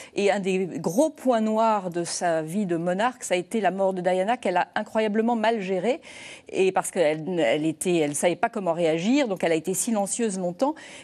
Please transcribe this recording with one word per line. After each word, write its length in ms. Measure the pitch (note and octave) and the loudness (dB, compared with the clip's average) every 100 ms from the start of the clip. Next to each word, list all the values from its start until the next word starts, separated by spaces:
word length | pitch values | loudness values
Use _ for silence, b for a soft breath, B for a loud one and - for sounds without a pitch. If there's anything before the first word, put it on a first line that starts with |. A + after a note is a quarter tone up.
| B | B
Et 160 | - G3+ | 0 2
un 80 | G3 | 2
des 280 | F#3+ F#3 F#3 | 0 0 -2
gros 420 | - E3+ F3+ D#4 | -4 -2 2 0
points 320 | D#4 B3+ A#3 | 0 0 2
noirs 480 | A3 A3 A3+ G#3+ F#3 | 2 2 2 2 -2
de 160 | E3 | -4
sa 380 | E3+ - F3+ D#3+ | -4 -2 0 0
vie 240 | D#3 F#3 G3+ | 0 -4 0
de 100 | E3+ | 0
monarque, 480 | F3 F#3 A#3 B3 | 0 0 0 -2
ça 80 | - | -2
a 60 | F3+ | -2
été 240 | F3 A3+ | 0 0
la 80 | F#3+ | 0
mort 240 | F#3+ F#3+ | 2 0
de 80 | F#3+ | 0
Diana, 340 | F3+ F#3 F#3+ A#3+ | 0 0 0 0
qu'elle 220 | A3+ F3+ | 0 0
a 100 | - | 0
incroyablement 600 | - - A3+ A3 G#3+ A3 | -4 -4 -2 0 0 0
mal 280 | A#3+ G#3+ A#3 | 0 0 0
gérée. 400 | F#3 F#3+ G3 D#4+ B B B B - | -2 -2 -2 -4 B B B B -8
Et 220 | - F#3+ | 0 2
parce 180 | F#3 F3+ | 2 -2
qu'elle, 500 | G3+ D#3 D#3 D#3 F3+ | 2 2 2 -2 0
elle 240 | C3 D3 | 2 2
était, 320 | D#3 D#3 F#3 F3 | 0 -2 0 2
elle 180 | D3 | 2
savait 220 | D3 F3+ E3+ | 0 0 0
pas 140 | A#3 | -2
comment 240 | A3 F3+ | -2 -4
réagir, 540 | E3 E3+ E3 F#3+ C#4 B3+ | 0 0 0 2 2 2
donc 140 | F#3 | 0
elle 100 | F3 | 0
a 40 | D#3+ | 0
été 160 | D#3+ | 0
silencieuse 680 | F#3 - A3 G3 - A3+ F#3+ | -4 -2 -2 -2 -2 -4 -2
longtemps. 360 | F3+ F3+ C4+ D#4 B B | -4 -2 -2 -2 B B